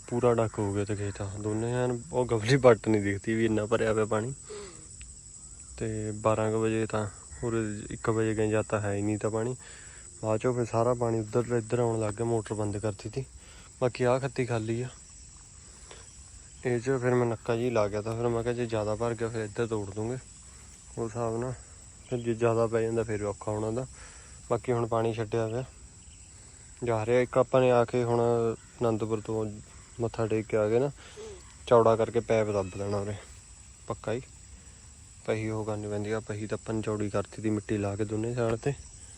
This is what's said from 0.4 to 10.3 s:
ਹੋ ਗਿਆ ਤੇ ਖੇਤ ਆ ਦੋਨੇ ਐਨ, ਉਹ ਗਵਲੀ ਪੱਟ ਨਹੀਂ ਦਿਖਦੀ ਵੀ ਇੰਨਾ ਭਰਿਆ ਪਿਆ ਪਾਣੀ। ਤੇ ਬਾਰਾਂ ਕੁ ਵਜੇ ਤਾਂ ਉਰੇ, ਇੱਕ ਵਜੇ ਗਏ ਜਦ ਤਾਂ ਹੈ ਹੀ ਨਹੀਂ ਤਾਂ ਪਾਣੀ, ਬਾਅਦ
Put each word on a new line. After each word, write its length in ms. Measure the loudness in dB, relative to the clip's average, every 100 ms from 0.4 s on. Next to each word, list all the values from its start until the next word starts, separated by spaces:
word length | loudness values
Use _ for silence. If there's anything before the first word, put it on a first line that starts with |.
| 2 0
ਹੋ 140 | -2
ਗਿਆ 120 | 0 -2
ਤੇ 100 | -2
ਖੇਤ 260 | -4 -6
ਆ 80 | -8 -6
ਦੋਨੇ 320 | -4 -2 -2
ਐਨ, 280 | 0 0 -2 -4
ਉਹ 140 | -2 2
ਗਵਲੀ 320 | 2 4 8
ਪੱਟ 300 | 8 8 6
ਨਹੀਂ 140 | 4
ਦਿਖਦੀ 320 | 4 -2 0
ਵੀ 120 | 2 2
ਇੰਨਾ 200 | 2 2
ਭਰਿਆ 280 | 2 2
ਪਿਆ 120 | 2 2
ਪਾਣੀ। 280 | 0 -2 -8 -12 -14 -14 -16 -18 -18 -18 -18 -20 -20 -20 -18 -16 -8
ਤੇ 340 | -6 -4 -4
ਬਾਰਾਂ 400 | 0 2 4 2
ਕੁ 100 | 2
ਵਜੇ 240 | 2 0 0
ਤਾਂ 220 | -2 -4 -6 -16 -6
ਉਰੇ, 180 | -2 -2 -2 -6 -10
ਇੱਕ 200 | -6 0
ਵਜੇ 260 | 2 2 2
ਗਏ 140 | 2
ਜਦ 160 | 2 0
ਤਾਂ 120 | -2
ਹੈ 120 | 0
ਹੀ 80 | 0
ਨਹੀਂ 160 | 0 0
ਤਾਂ 140 | -2
ਪਾਣੀ, 240 | -2 -4 -6 -12 -20 -20 -20 -20 -6
ਬਾਅਦ 160 | -2